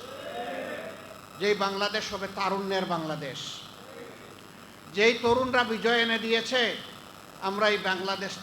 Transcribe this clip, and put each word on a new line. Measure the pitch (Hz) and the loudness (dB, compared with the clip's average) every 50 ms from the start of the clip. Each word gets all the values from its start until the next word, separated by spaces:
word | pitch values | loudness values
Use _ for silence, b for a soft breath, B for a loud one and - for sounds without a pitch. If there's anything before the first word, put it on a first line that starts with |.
| - - - - - - - 240 - - 262 - - - - - - - - - - - - - - - - - | -12 -12 -10 -10 -8 -8 -6 -6 -6 -6 -4 -6 -6 -6 -6 -8 -8 -10 -10 -12 -12 -14 -14 -14 -14 -12 -6 0
যেই | 185 208 208 | 2 2 2
বাংলাদেশ | 190 196 196 196 196 202 202 202 214 208 - 208 | 4 2 0 2 0 0 0 0 -2 -2 -2 -4
হবে | 185 196 185 190 | -4 -4 -4 -2
তারুণ্যের | 208 196 185 196 196 196 190 196 190 190 | 0 2 2 2 0 0 0 0 0 2
বাংলাদেশ। | 185 175 165 160 156 151 151 147 135 120 - - - - - - - - - - - - - - - - - - - - - - - - - - - - - - - 156 | 2 0 0 0 -2 -4 -4 -4 -8 -8 -8 -8 -10 -10 -12 -14 -14 -16 -16 -16 -14 -14 -14 -14 -14 -14 -16 -16 -16 -16 -16 -18 -18 -18 -18 -18 -18 -18 -18 -14 -4 4
যেই | 185 214 233 247 | 6 8 8 6
তরুণরা | 233 240 233 233 247 262 254 247 247 240 | 6 6 6 6 6 4 4 4 4 4
বিজয় | 220 226 208 185 226 240 233 233 | 4 2 2 4 4 6 6 4
এনে | 233 226 220 | 4 2 2
দিয়েছে, | 226 226 226 226 226 - 240 254 233 208 170 - - - - - - - - - - - - - | 2 2 2 2 2 2 2 4 4 2 0 -4 -8 -12 -14 -16 -16 -16 -16 -16 -16 -16 -10 -4
আমরা | 185 190 196 202 214 208 | -4 -2 2 4 6 6
এই | 208 | 4
বাংলাদেশ | 196 180 190 190 175 190 196 196 190 196 185 - - | 4 2 0 0 0 0 -2 -2 -2 -4 -6 -6 -6